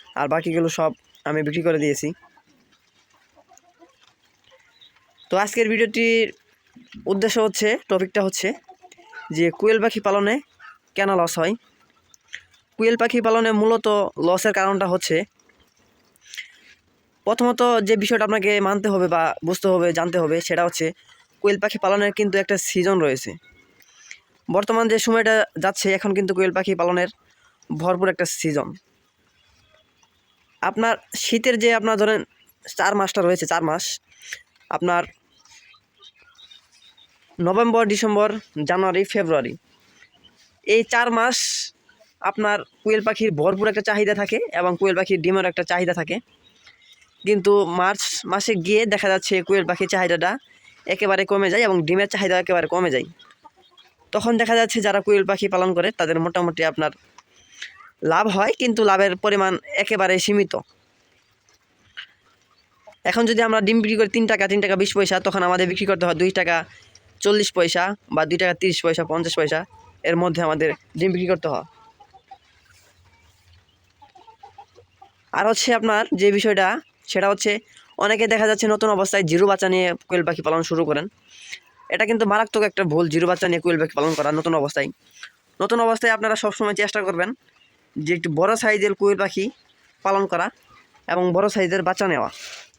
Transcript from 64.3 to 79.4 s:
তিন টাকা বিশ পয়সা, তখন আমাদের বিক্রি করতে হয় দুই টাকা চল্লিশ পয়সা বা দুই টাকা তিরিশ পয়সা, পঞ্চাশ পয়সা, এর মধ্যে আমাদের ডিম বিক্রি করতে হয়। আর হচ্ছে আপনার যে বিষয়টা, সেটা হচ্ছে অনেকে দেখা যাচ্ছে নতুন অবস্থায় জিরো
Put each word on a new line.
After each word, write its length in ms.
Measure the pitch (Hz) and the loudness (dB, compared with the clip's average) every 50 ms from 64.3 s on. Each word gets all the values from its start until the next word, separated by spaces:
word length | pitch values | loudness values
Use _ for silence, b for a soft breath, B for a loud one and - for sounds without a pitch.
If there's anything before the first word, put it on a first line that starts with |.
| 220 208 196 190 | 0 0 0 0
তিন 120 | 202 208 | 0 0
টাকা 160 | 202 190 196 | 0 0 2
বিশ 140 | 185 202 196 - | 0 0 0 2
পয়সা, 220 | 202 196 - 190 185 | 0 0 2 0 0
তখন 220 | 185 196 190 196 180 | 0 0 0 0 0
আমাদের 240 | 180 180 180 185 175 | 2 2 2 0 0
বিক্রি 180 | 180 - 208 | 0 -4 -2
করতে 180 | 190 196 170 180 | -2 0 0 0
হয় 80 | 175 165 | -2 0
দুই 160 | 156 180 190 | 2 0 0
টাকা 260 | 185 190 180 170 170 165 165 B B B B B B B _ _ _ - | 2 0 0 0 0 -2 -2 B B B B B B B _ _ _ -4
চল্লিশ 280 | - 202 208 214 202 - - | 0 2 2 2 2 0 0
পয়সা 300 | 185 170 165 - 175 175 190 208 - _ - - | 0 0 2 2 0 -2 -2 -4 -8 _ -4 -2
বা 100 | 156 160 | -2 0
দুই 140 | 151 170 170 | 0 0 0
টাকা 160 | 185 180 170 | 0 0 -2
তিরিশ 240 | - - 185 170 - - | 0 0 -2 -2 0 0
পয়সা, 200 | 170 165 175 160 | -2 0 0 -2
পঞ্চাশ 300 | 156 156 170 165 165 - | -4 -2 -4 -4 -4 -2
পয়সা, 240 | 170 156 147 156 160 190 - - - - - _ _ - | -2 0 0 0 -4 -4 -8 -16 -20 -20 -20 _ _ -4
এর 140 | 156 170 | -2 0
মধ্যে 240 | 170 175 180 160 170 170 | 0 0 -2 -2 -2 -2
আমাদের 260 | 156 156 151 156 156 135 - _ _ - | -2 0 0 0 -2 -2 -4 _ _ -8
ডিম 140 | 156 170 190 175 | -2 -2 -2 0
বিক্রি 160 | 180 185 175 | -2 0 -2
করতে 200 | 185 165 - 160 | -2 -2 -2 -4
হয়। 180 | 135 90 - - _ - - - _ _ - _ _ 762 _ _ 784 _ _ _ _ _ _ _ _ _ _ _ _ _ _ _ _ _ _ _ _ _ _ _ _ _ _ _ _ _ _ _ _ _ - _ _ 381 - 440 453 _ - - _ - - _ _ - - _ _ _ - _ _ _ _ - - | -4 -4 -6 -8 _ -20 -20 -20 _ _ -20 _ _ -20 _ _ -20 _ _ _ _ _ _ _ _ _ _ _ _ _ _ _ _ _ _ _ _ _ _ _ _ _ _ _ _ _ _ _ _ _ -20 _ _ -20 -20 -20 -20 _ -20 -20 _ -20 -20 _ _ -20 -20 _ _ _ -20 _ _ _ _ -8 -4
আর 120 | 147 196 | 0 0
হচ্ছে 220 | 214 226 - - 262 240 | 0 0 0 0 0 0
আপনার 280 | 226 220 226 214 214 226 - 202 | 0 2 2 2 2 0 0 -2
যে 140 | 175 196 202 196 | 2 2 4 2
বিষয়টা, 340 | 208 - 220 208 190 190 185 226 320 - _ _ _ _ | 4 2 2 2 2 2 0 0 -4 -8 _ _ _ _
সেটা 200 | - - 185 180 196 | -6 -2 0 0 0
হচ্ছে 220 | 202 196 - 214 208 214 - b b b b b b b | 0 0 0 -2 -2 -4 -6 b b b b b b b
অনেকে 260 | - 208 220 208 226 | 0 0 2 2 2
দেখা 200 | 214 226 214 220 | 2 2 2 4
যাচ্ছে 200 | 214 220 208 233 | 2 2 2 2
নতুন 220 | 214 214 208 220 214 | 0 2 2 2 2
অবস্থায় 340 | 208 185 196 185 - 196 190 151 | 2 2 0 0 0 0 0 2
জিরো 140 | 160 175 | 2 4